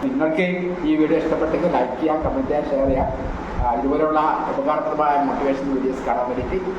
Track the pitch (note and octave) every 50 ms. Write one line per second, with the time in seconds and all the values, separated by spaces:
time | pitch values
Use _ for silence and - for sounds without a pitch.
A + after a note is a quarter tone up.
0 | - C4 B3+ C#4 D#4 - - - F3+ F3+ F3+ F3+ F3+ F3+ F3+ F3+ D3+ D3+ D#3 D3+
1 | D#3 D3 D#3+ D#3 - D#3+ D#3+ D3 D#3 - D#3 - E3 E3+ C#3+ B2 B2+ A#2+ - -
2 | D#3+ D#3 - D#3 D3 C3+ C3 C3+ C3 C3+ - D3 C#3+ C3+ C#3 C3+ C3+ C#3 F3 E3+
3 | - - - - - - - - - - - - A#2+ - B2 B2 C3 C3+ C#3+ D3
4 | D#3 D#3 D#3 D3+ D3+ D#3 C#3 - - - - C#3 C3+ D3 D3+ D3+ C#3+ D#3 D3+ D3
5 | D3+ D3 C#3+ C#3 C#3 C3+ A#2 - C#3 C#3 C3+ C3+ C#3 C#3+ C3+ B2+ B2+ C3 C3 -
6 | - C3 A#2 B2 B2 B2 B2 B2+ B2 - F3+ F#3+ F3+ F#3 F#3